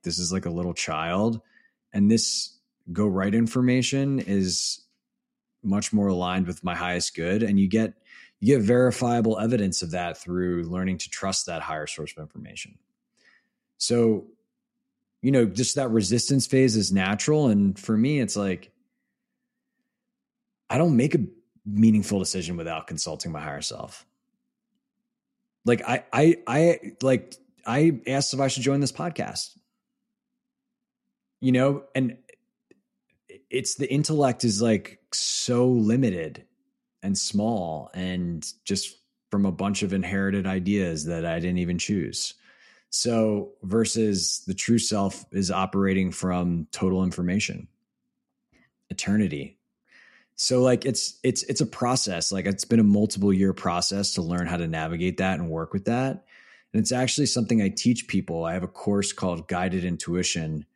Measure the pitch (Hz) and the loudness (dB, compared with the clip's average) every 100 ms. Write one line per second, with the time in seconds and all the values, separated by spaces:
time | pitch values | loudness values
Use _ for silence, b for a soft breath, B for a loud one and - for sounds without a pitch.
0 | - 85 85 95 87 85 87 85 - 78 | -6 -4 -2 -4 -4 -4 -4 -4 -6 -4
1 | 82 92 110 113 b b b b _ 104 | -2 0 0 -2 b b b b _ 2
2 | 101 113 - - - - _ _ - 87 | 4 4 2 -4 -8 -14 _ _ -12 -2
3 | 104 95 98 110 117 131 123 127 123 139 | 0 2 0 2 2 2 2 2 0 0
4 | 139 135 - 101 95 - - - _ _ | 0 -2 0 0 0 -2 -4 -8 _ _
5 | _ _ _ _ _ _ 101 98 110 107 | _ _ _ _ _ _ -2 -2 0 2
6 | 101 90 90 92 90 87 87 87 90 87 | 2 2 0 0 -2 -2 -6 -4 -2 -2
7 | - - 85 101 113 101 98 110 110 - | -4 -4 -2 0 2 4 4 2 0 -4
8 | B B B B 104 135 101 123 127 117 | B B B B 4 4 6 4 4 2
9 | 123 120 110 104 113 120 98 85 87 87 | 0 2 2 0 0 0 0 -2 -6 -4
10 | 87 82 - 90 90 87 82 90 92 90 | -6 -8 -6 -2 -2 -2 -4 -4 -4 -4
11 | - - 95 95 - 82 76 78 76 - | -8 -8 -4 -4 -6 -8 -6 -8 -8 -10
12 | 76 - 76 - - - - _ _ _ | -12 -12 -16 -16 -16 -16 -16 _ _ _
13 | _ _ b b b _ _ _ - 120 | _ _ b b b _ _ _ 0 4
14 | 117 104 - _ _ _ _ _ _ _ | 4 2 -2 _ _ _ _ _ _ _
15 | _ _ 127 135 113 95 123 143 131 113 | _ _ 2 4 2 2 -2 0 0 2
16 | 92 120 - 139 - 131 131 110 92 95 | 2 0 2 0 2 4 4 4 2 2
17 | 95 101 - 151 139 104 98 92 - 110 | 2 0 2 2 4 4 2 -2 -2 0
18 | 123 147 110 104 98 90 - _ _ _ | 2 2 0 -2 -2 -4 -8 _ _ _
19 | _ _ _ _ _ _ _ _ _ _ | _ _ _ _ _ _ _ _ _ _
20 | _ _ _ _ _ _ _ 127 175 123 | _ _ _ _ _ _ _ 2 4 4
21 | 143 160 101 - _ _ 104 104 113 107 | 4 2 0 -6 _ _ -4 6 6 6
22 | 98 101 92 95 82 87 82 80 - 80 | 4 -2 -2 -4 -4 -6 -6 -8 -8 -8
23 | - 76 85 78 76 71 - 57 57 - | -8 -6 -8 -8 -8 -8 -8 -10 -14 -16
24 | _ _ _ _ _ _ _ _ _ _ | _ _ _ _ _ _ _ _ _ _
25 | _ _ _ _ _ _ - 120 - - | _ _ _ _ _ _ 0 2 2 -4
26 | - 113 156 165 - 135 165 165 101 - | -2 4 6 4 2 4 4 4 -2 -4
27 | 131 123 - - _ _ - 123 160 131 | 0 0 -2 -18 _ _ -4 2 2 2
28 | 117 135 139 131 135 131 127 139 139 - | -2 -2 -2 0 0 0 0 0 0 -4
29 | 170 160 - - - - _ _ _ _ | -8 -6 -8 -8 -10 -14 _ _ _ _
30 | _ _ _ _ _ _ _ _ _ _ | _ _ _ _ _ _ _ _ _ _
31 | _ _ _ _ 127 127 135 143 - 135 | _ _ _ _ 2 4 4 0 -4 -2
32 | 127 - _ - _ _ _ _ _ _ | -2 -4 _ -20 _ _ _ _ _ _
33 | _ _ _ 92 _ 127 131 - 135 139 | _ _ _ -20 _ -6 -6 -6 -2 0
34 | 151 156 139 123 120 101 117 107 - - | 0 2 2 2 0 2 2 2 0 -18
35 | _ - - - - 123 127 123 107 120 | _ -6 -4 -4 -2 2 4 4 4 4
36 | 123 90 80 - - _ _ _ _ _ | 2 0 -6 -10 -20 _ _ _ _ _
37 | 98 95 - 101 107 113 85 78 - 92 | -4 -2 -2 0 0 -2 -4 -6 -8 -8
38 | 92 90 87 82 - - - 98 - - | -4 -4 -4 -6 -10 -14 -6 -4 -4 -12
39 | _ _ _ 101 98 82 98 98 101 98 | _ _ _ 0 0 0 -2 -2 0 -2
40 | 90 98 98 98 95 95 90 101 90 80 | -2 -2 0 -2 -2 -2 0 0 0 -2
41 | 76 82 82 82 87 90 87 87 - 104 | -4 -4 -4 -2 -2 -2 -2 -2 -2 -2
42 | 71 - - - b b b b b - | -2 -6 -8 -10 b b b b b -4
43 | 120 117 110 104 101 - 95 110 110 117 | 0 2 2 0 -4 -10 -2 0 2 2
44 | 107 98 87 - - 92 - 117 - 107 | 0 0 -2 -4 -6 -6 2 2 2 0
45 | 98 - - 92 92 92 95 98 98 95 | -2 -4 -8 -4 -2 -2 -2 0 2 2
46 | 92 - 92 90 87 85 78 - 95 92 | 0 -2 -2 0 0 -2 -4 -2 0 2
47 | 92 87 87 95 - - - _ _ _ | 0 0 -2 -2 -2 -8 -14 _ _ _
48 | _ _ _ _ _ b b _ _ - | _ _ _ _ _ b b _ _ -8
49 | - 104 98 73 67 - _ _ _ b | 0 2 2 -2 -8 -14 _ _ _ b
50 | b b b - - 127 127 123 135 113 | b b b -6 0 4 4 4 0 -2
51 | - - 131 - - 131 120 - 120 127 | -4 -2 -2 0 -2 -2 -2 -2 -2 0
52 | - 85 - 98 95 95 - 117 104 101 | 0 -2 -2 -2 -2 -4 2 4 6 6
53 | 107 - 101 95 98 90 92 87 90 98 | 4 2 2 4 2 0 -2 -2 -2 -2
54 | 98 - 82 87 87 87 85 80 80 85 | -2 -2 -2 -2 -2 -2 -4 -4 -4 -2
55 | 90 85 95 92 87 80 82 101 98 120 | -2 0 -2 0 -4 -4 -4 -4 -2 -2
56 | 131 - - b b b b 107 110 123 | -2 -6 -12 b b b b -2 0 0
57 | 127 - 135 - 110 113 98 - 120 117 | 0 0 0 0 0 2 2 0 0 0
58 | - 98 - 82 82 90 87 - - 101 | 0 -4 -2 -4 -4 -4 -6 -6 -2 0
59 | 98 - 95 85 80 90 90 92 90 85 | -2 -4 -4 -4 -4 -2 -2 -2 -2 -4
60 | - 87 87 85 80 78 73 | -4 -2 -2 -2 -4 -6 -10